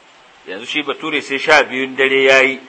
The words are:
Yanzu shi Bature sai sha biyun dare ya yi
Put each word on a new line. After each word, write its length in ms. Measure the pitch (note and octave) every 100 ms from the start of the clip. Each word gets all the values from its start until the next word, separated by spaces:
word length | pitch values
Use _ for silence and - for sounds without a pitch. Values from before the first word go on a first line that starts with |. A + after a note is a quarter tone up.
| _ _ _ _ -
Yanzu 180 | F#2+ B2
shi 160 | D3+
Bature 400 | C#3 B2+ D#3+ D3
sai 160 | B2 C3+
sha 260 | D3 D3+
biyun 320 | A2+ B2+ C3 B2+
dare 280 | C3+ C3
ya 160 | C3+ C3+
yi 180 | C3 C3